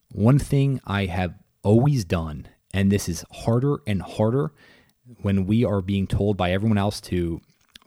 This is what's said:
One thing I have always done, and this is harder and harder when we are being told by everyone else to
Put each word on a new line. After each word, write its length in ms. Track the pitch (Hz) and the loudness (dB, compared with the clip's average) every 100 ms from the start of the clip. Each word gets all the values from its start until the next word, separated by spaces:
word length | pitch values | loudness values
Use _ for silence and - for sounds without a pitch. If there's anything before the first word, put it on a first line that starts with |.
| _ | _
One 280 | - 107 143 | 0 4 4
thing 400 | - 143 139 131 - | 2 0 0 -2 -4
I 200 | 101 95 | -2 -2
have 260 | 90 90 - _ _ | -2 -4 -6 _ _
always 420 | 101 113 143 135 87 | 2 4 4 0 0
done, 420 | 90 80 73 - _ _ | -4 -4 -10 -14 _ _
and 180 | 95 98 | 0 2
this 180 | 101 - | 2 0
is 160 | 82 - | -8 -10
harder 460 | - - 120 139 147 - | -6 -2 0 0 -2 -4
and 140 | 98 | -6
harder 500 | - - 110 131 151 - - _ _ _ 123 117 | -4 -2 0 0 -2 -8 -20 _ _ _ -20 -6
when 240 | 101 98 92 | -2 0 2
we 200 | 110 117 | 2 2
are 160 | 101 | 0
being 260 | 92 98 95 | -2 -2 0
told 300 | - 101 98 | 0 0 0
by 140 | 90 | 0
everyone 260 | 95 113 104 | 0 2 0
else 240 | 101 - | 0 -4
to 400 | - 90 85 82 - _ _ - | -4 -2 -2 -6 -12 _ _ -20